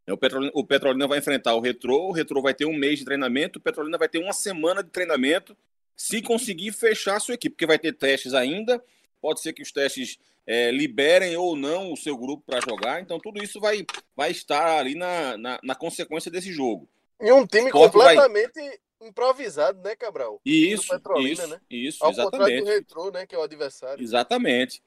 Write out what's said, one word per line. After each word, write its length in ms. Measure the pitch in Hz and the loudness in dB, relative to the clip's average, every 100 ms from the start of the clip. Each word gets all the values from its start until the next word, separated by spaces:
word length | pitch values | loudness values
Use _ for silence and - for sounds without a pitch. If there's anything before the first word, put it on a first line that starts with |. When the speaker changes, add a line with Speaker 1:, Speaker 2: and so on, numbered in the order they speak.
| - | -8
Speaker 1:
O 80 | 101 | -2
Petrolina, 340 | 131 131 139 143 | 0 0 -4 -4
o 80 | 123 | 0
Petrolina 420 | 139 135 131 139 | 2 2 0 0
vai 120 | 143 | -2
enfrentar 340 | 147 135 123 | -2 -2 0
o 60 | 117 | 0
Retrô, 480 | 123 120 123 139 190 | 0 -4 0 0 0
o 40 | |
Retrô 300 | 170 151 139 | -4 -2 0
vai 120 | 135 | 0
ter 120 | 127 151 | 0 -4
um 80 | |
mês 260 | 151 139 147 | -2 -2 -2
de 60 | 131 | -4
treinamento, 540 | 139 127 127 180 156 | -4 -2 -2 -2 -4
o 20 | |
Petrolina 360 | 165 160 156 165 | -6 -6 -6 -2
vai 100 | 160 | -2
ter 120 | 160 | -2
uma 120 | 185 | -4
semana 500 | 190 208 175 160 190 | -6 -6 -2 -2 -2
de 80 | 190 | -4
treinamento, 640 | 185 175 143 131 175 - - _ _ _ - | -6 -2 0 2 0 -2 -16 _ _ _ -12
se 260 | - 202 | -6 -6
conseguir 500 | 202 226 247 165 208 | -2 -2 -2 -8 -10
fechar 460 | 202 226 214 - 202 | -2 0 0 -2 -4
a 20 | |
sua 140 | - | -4
equipe, 220 | 240 151 - | -6 -6 -4
porque 100 | 160 | 2
vai 120 | 156 | 2
ter 140 | 160 | 2
testes 420 | - 139 135 127 | -2 0 0 0
ainda, 480 | 135 127 180 220 240 - _ _ _ | 0 0 -2 -2 -2 -4 _ _ _
pode 200 | 151 151 | -6 -6
ser 100 | 160 | -8
que 100 | - | -12
os 100 | 139 | -10
testes, 460 | 143 139 135 120 - _ _ - | -4 -2 -2 -10 -12 _ _ -4
é, 260 | 117 120 | 0 0
liberem 640 | 131 147 113 143 185 185 170 | 0 -2 2 4 4 4 -2
ou 220 | 180 151 | -2 -4
não 340 | 139 175 190 | -4 -4 -6
o 60 | 143 | -8
seu 180 | 156 127 | -8 -8
grupo 280 | 131 143 - | -8 -10 -6
pra 160 | 127 | -4
jogar, 400 | 123 104 123 156 | -4 -6 -6 -6
então 180 | 185 170 | -8 -10
tudo 240 | 214 202 | -10 -12
isso 160 | 202 208 | -12 -4
vai, 260 | 208 214 170 - - - | -2 -2 -6 -14 -16 -6
vai 160 | 151 | -4
estar 480 | 170 - 147 165 156 | -4 -4 0 2 2
ali 160 | 131 147 | 0 -4
na, 420 | 180 175 139 107 | -4 -4 -4 -6
na, 220 | 120 123 | -8 -10
na 140 | 127 131 | -8 -8
consequência 560 | 165 165 165 156 - | -8 -8 -8 -8 -8
desse 220 | 185 190 | -10 -10
jogo. 340 | 160 127 98 - _ _ _ | -4 -4 -4 -10 _ _ _
Speaker 2:
E 100 | 220 | 6
um 140 | 269 214 | 8 8
time 200 | 208 254 | 4 4
Speaker 1:
Sport 280 | - 226 | 10 10
vai 220 | 208 262 - | 12 10 10
Speaker 2:
completamente 640 | 269 208 240 311 285 240 _ _ | 8 4 -2 -6 -14 -14 _ _
improvisado, 800 | 226 202 254 262 233 147 160 190 | -18 -2 -2 0 -4 -2 -2 -2
né, 140 | 185 220 | -8 -10
Cabral? 440 | 226 147 120 104 135 | -10 -8 -10 -8 0
Speaker 1:
Isso, 380 | 160 165 208 | 2 2 0
Speaker 2:
Do 60 | - | -4
Petrolina, 420 | 180 - 165 135 | -6 -2 -2 0
Speaker 1:
isso, 160 | 165 165 | -4 -8
Speaker 2:
né? 140 | 165 _ | -12 _
Speaker 1:
isso, 340 | 120 131 - | -10 -8 -2
Speaker 2:
Ao 120 | 156 - | -2 0
contrário 300 | 120 262 196 | -2 2 2
do 60 | |
Speaker 1:
exatamente. 280 | 254 202 208 | 2 0 -2
Speaker 2:
Retrô, 320 | - 160 190 | -4 -10 -10
né, 140 | 180 180 | -10 -10
que 100 | 175 | -8
é 20 | |
o 60 | |
adversário. 580 | 151 151 143 - 131 139 | -8 -8 -10 -10 -12 -10
Speaker 1:
Exatamente. 800 | 117 120 123 247 214 123 127 - | -4 -2 0 -2 0 0 -2 -6